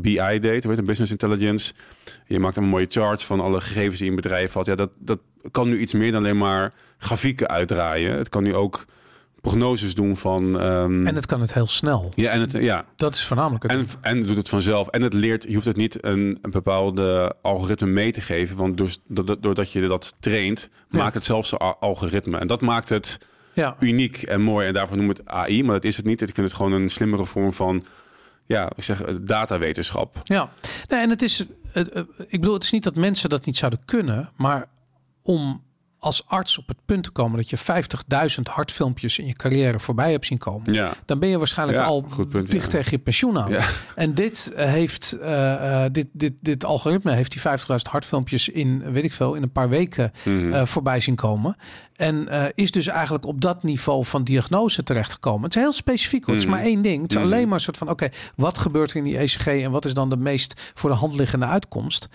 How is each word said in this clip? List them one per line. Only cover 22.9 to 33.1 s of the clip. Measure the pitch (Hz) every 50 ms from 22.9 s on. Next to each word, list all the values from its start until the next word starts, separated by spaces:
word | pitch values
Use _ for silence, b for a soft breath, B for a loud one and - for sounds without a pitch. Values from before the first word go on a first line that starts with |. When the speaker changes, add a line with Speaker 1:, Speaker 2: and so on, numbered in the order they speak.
| 113 107 - - - b b b b b b b b
Speaker 2:
Ja. | 175 151 131 127 -
Speaker 1:
uniek | 131 120 117 127 131 123 127 - -
en | - 101 101 107
mooi. | 110 107 104 98
En | 95 95
daarvoor | 98 98 90 98
noemen | 98 101 101 95
we | - -
het | - -
A | 90 87 -
I, | 104 120 139
maar | 120 104
dat | 95 104
is | 107 -
het | - 104
niet. | 110 113 -
Ik | 110 98 -
vind | - 98
het | 92 -
gewoon | - 101 98 98
een | 95 95 92
slimmere | - - 110 107 104 98 92
vorm | - - 101 98 98 92
van, | - 95 92 92 90 B B B B B B B B B B B B B
ja, | - 113 104 90 87 -
ik | - -
zeg, | - 101 95 -
eh, | - 92 90
datawetenschap. | 95 98 107 110 110 - 98 87 82 78 - 85 85 - - 90 - - - - -
Speaker 2:
Ja. | - 196 190 139 - B B B B B B B -
Nee, | 269 240
en | 233 226
het | 226 - 254
is, | 214 - - - - - - - - -
eh, | - 175 - -
eh, | 180 170 - - -
ik | 185 - - 175
bedoel, | 165 208 208
het | 185 -
is | - 226
niet | 220 -
dat | 175 143
mensen | 160 175 202